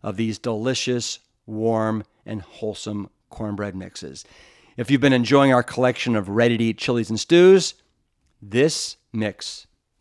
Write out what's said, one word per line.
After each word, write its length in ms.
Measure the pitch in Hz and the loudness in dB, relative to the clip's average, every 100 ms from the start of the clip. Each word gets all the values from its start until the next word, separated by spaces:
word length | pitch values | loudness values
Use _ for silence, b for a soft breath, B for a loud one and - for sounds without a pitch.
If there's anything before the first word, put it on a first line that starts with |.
of 140 | - 98 | -8 -4
these 200 | 113 104 | -4 -4
delicious, 800 | 123 107 120 127 - 123 113 - _ _ - | -6 -4 -4 -2 -2 -4 -6 -10 _ _ -12
warm, 580 | 107 113 113 110 110 101 _ - | -4 -2 0 -2 -4 -8 _ -12
and 160 | 107 | -12
wholesome 680 | 90 - 107 104 107 104 95 _ _ | -12 -10 -10 -8 -8 -10 -10 _ _
cornbread 440 | - 107 104 101 | -10 -8 -6 -8
mixes. 520 | 92 92 - 69 67 b b b b b - | -8 -14 -16 -16 -18 b b b b b -10
If 160 | 117 | -2
you've 80 | 139 | 2
been 140 | 139 | 4
enjoying 400 | 127 117 139 139 | 2 4 4 6
our 100 | 123 | 4
collection 500 | - - 123 123 123 110 | 0 0 0 0 -2 -2
of 100 | 95 | -2
ready-to-eat 500 | 104 120 117 113 104 | 0 2 2 -2 -2
chilies 320 | - 120 110 | -4 -2 -2
and 80 | 110 | -6
stews, 580 | - 170 185 190 - - _ _ _ _ _ _ | 4 6 8 8 4 -8 _ _ _ _ _ _
this 560 | 101 117 156 - - - _ | -4 0 2 0 -8 -12 _
mix 520 | 110 107 - - - - _ _ _ | -6 -4 -6 -14 -16 -20 _ _ _